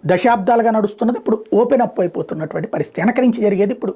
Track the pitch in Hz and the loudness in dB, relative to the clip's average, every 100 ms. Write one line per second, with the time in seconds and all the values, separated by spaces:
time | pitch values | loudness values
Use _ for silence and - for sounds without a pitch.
0 | 151 180 247 233 190 233 226 220 208 - | 0 0 2 2 2 2 2 2 -2 -2
1 | 226 240 - 220 - 202 240 269 240 - | -2 -2 -2 -4 0 0 2 2 0 -2
2 | 175 170 160 156 156 165 156 - - - | -4 -4 -8 -6 -6 -6 -6 -6 -6 -2
3 | 190 240 254 233 208 196 202 247 - | -2 2 2 2 0 2 0 0 -6